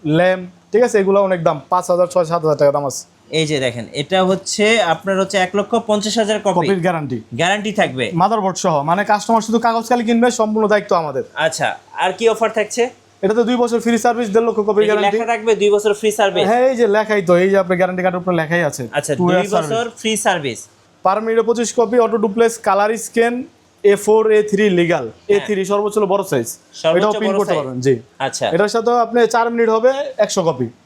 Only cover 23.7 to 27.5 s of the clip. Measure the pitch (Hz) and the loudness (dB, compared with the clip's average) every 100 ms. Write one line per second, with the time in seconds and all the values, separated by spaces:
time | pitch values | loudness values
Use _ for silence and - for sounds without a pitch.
23.7 | _ 208 202 208 220 220 214 208 196 208 | _ 2 2 4 4 4 2 2 2 2
24.7 | 175 170 165 117 - - 202 - 202 185 | 2 2 0 -4 -12 0 0 2 -4 0
25.7 | 202 208 208 202 196 190 143 117 - _ | 0 0 0 0 0 0 -2 -4 -10 _
26.7 | - 160 170 214 214 214 196 202 | -4 0 2 2 0 -2 -2 0